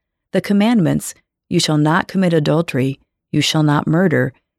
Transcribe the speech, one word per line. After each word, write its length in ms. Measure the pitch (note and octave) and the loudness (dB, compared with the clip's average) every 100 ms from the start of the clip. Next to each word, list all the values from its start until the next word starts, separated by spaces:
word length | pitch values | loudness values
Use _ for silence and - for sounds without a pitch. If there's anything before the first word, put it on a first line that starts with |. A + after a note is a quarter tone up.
| _ _ _ | _ _ _
The 80 | F#3+ | -4
commandments, 760 | - G3+ A3 A#3+ D3 D3+ - - _ _ - | 0 0 2 2 2 -2 -6 -18 _ _ -4
'You 120 | F3+ | -2
shall 180 | - D3+ | 0 0
not 300 | D3+ F3 - | 2 0 -2
commit 240 | F#3+ F3+ | -2 0
adultery, 680 | E3 D3 D3+ E3+ C3+ C3+ C3+ _ _ - | 0 0 0 -2 -2 -4 -6 _ _ -6
you 100 | D3+ | -4
shall 220 | - D#3+ | -2 0
not 240 | D3+ C#3+ - | 2 0 0
murder, 460 | E3 F#3+ C3 C3 - _ | 0 2 0 -2 -6 _